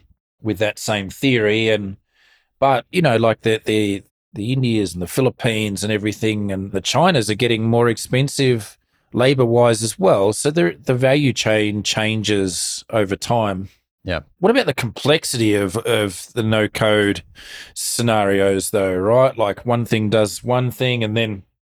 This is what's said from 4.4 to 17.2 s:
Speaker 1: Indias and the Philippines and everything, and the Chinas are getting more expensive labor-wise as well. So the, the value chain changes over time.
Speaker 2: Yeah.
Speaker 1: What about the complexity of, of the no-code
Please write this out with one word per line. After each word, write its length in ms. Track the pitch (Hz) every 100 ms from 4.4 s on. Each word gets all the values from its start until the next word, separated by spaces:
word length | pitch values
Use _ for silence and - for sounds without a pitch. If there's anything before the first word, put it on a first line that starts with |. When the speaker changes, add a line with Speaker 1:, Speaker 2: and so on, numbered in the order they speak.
| 107
Speaker 1:
Indias 400 | 131 127 113 95
and 100 | 87
the 40 | 87
Philippines 720 | - 131 - 123 110 107 98
and 100 | 101
everything, 600 | 107 104 98 110 107 101
and 180 | 95 98
the 100 | 98
Chinas 460 | 90 127 175 165 104
are 40 |
getting 300 | 107 120 113
more 240 | 113 117 120
expensive 920 | 113 - 127 139 - 135 120 107 - _ _ _
labor-wise 680 | - 127 139 123 117 120 113
as 160 | 113 -
well. 340 | 190 127 98
So 180 | 107 147
the, 260 | 156 170 160
the 140 | -
value 380 | 123 131 143 143
chain 500 | 110 - 107 107 104
changes 1040 | 101 - 107 110 104 104 95 85 - - -
over 260 | 117 98 98
time. 520 | - 120 107 92 98 _ _ _
Speaker 2:
Yeah. 160 | - 85 - -
Speaker 1:
What 120 | 185
about 160 | 254 190
the 80 |
complexity 800 | 131 120 - 131 156 - 123 113
of, 220 | 104 101 92
of 500 | 113 113 104 92 -
the 80 | -
no-code 800 | 110 110 104 - 110 104 101 98